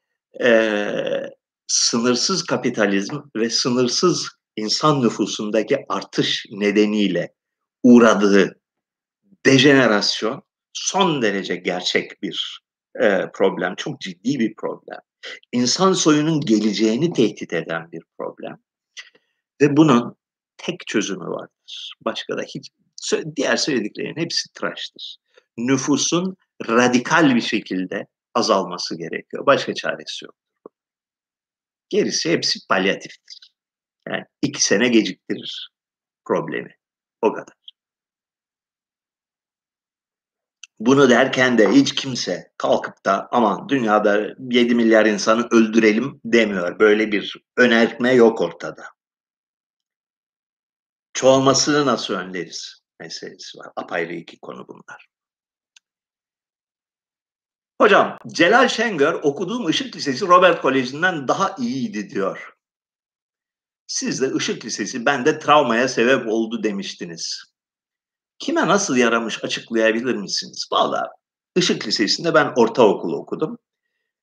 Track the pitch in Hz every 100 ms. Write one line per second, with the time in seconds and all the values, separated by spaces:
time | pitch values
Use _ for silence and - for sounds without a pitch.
0 | _ _ _ - 123 113 110 104 104 113
1 | 107 - - - _ _ - - - 120
2 | 120 123 - - - 120 123 113 104 98
3 | 98 147 - 110 117 - 135 123 123 -
4 | 180 147 - _ _ - 107 - 156 143
5 | 117 - 101 - 107 110 104 143 - 95
6 | - - 139 - - 104 101 101 107 107
7 | 98 85 85 _ _ _ _ _ 123 120
8 | 113 101 101 98 85 - _ _ _ _
9 | _ _ _ _ - 135 143 139 120 104
10 | 92 - 110 131 _ _ _ - - 143
11 | 190 147 110 98 85 90 92 90 - -
12 | - - 85 76 - - _ _ _ -
13 | 120 95 85 - 98 90 90 101 - 139
14 | 95 87 117 139 113 - - - - -
15 | _ _ - - _ 123 123 - 190 180
16 | 165 151 151 156 120 107 107 95 110 117
17 | 165 - 113 - - 85 80 82 82 85
18 | - _ - - - - _ _ _ -
19 | - _ _ _ _ _ 143 143 160 120
20 | 123 - _ _ _ _ - 175 - 113
21 | 101 92 85 85 - _ _ - - -
22 | - 113 - - - - 131 _ _ -
23 | - 214 165 151 - 120 - 127 104 -
24 | 113 110 165 - - - 90 - - -
25 | - - _ _ _ - 120 135 143 139
26 | - 170 185 185 _ _ - 117 123 120
27 | 123 160 156 120 107 107 - 95 92 98
28 | - _ _ 120 107 98 90 87 - 82
29 | 82 - - - - 131 - 98 80 78
30 | 78 - - _ _ _ - _ _ _
31 | _ _ _ _ _ _ _ _ _ 185
32 | 131 - 156 170 - - _ 98 95 87
33 | - - _ - - _ _ _ _ _
34 | - 90 - _ - 127 - 101 123 117
35 | 92 95 _ 98 - - - _ _ _
36 | _ _ - 92 80 62 - _ _ _
37 | _ _ 110 - - _ - _ _ _
38 | _ _ _ _ _ _ _ _ _ _
39 | _ _ _ _ _ _ _ _ _ _
40 | _ _ _ _ _ _ - _ 110 139
41 | 135 117 - 131 127 120 - 131 135 -
42 | 139 123 - 85 - _ - 120 - -
43 | 104 98 - 123 110 90 - 139 113 107
44 | 104 104 101 - 131 120 120 120 113 110
45 | 107 104 117 113 120 117 110 110 110 107
46 | 135 139 117 113 107 98 87 87 107 104
47 | 107 101 - - _ - 123 113 113 -
48 | 120 127 117 - 85 - 78 - - _
49 | _ _ _ _ _ _ _ _ _ _
50 | _ _ _ _ _ _ _ _ _ _
51 | _ - 127 135 135 127 - 147 139 110
52 | - 101 90 92 82 - - - _ _
53 | 85 - 90 87 - - 85 - - 90
54 | 85 85 85 - - 64 - - - -
55 | _ _ _ _ _ _ _ _ _ _
56 | _ _ _ _ _ _ _ _ _ _
57 | _ _ _ _ _ _ _ _ 254 185
58 | 131 - - - 170 233 247 - 226 185
59 | 156 165 147 139 180 240 180 156 262 170
60 | 143 123 190 180 185 170 147 135 120 139
61 | 185 165 127 139 190 - 120 135 117 104
62 | 95 98 95 82 - _ _ _ _ _
63 | _ _ _ _ _ _ _ _ _ -
64 | 254 165 135 - - 165 120 - 101 127
65 | 117 139 123 156 - 151 131 113 131 131
66 | 120 131 110 110 110 113 107 98 98 -
67 | 95 82 - - - _ _ _ _ _
68 | _ _ _ _ - 330 214 196 - 127
69 | 123 117 113 - - - - 113 110 110
70 | 127 107 95 - 92 - - 92 - -
71 | - - _ _ _ - 165 180 110 101
72 | 101 - 170 156 143 - 113 - 110 90
73 | 90 82 - 98 - 240 _ _ _ _
74 | _ _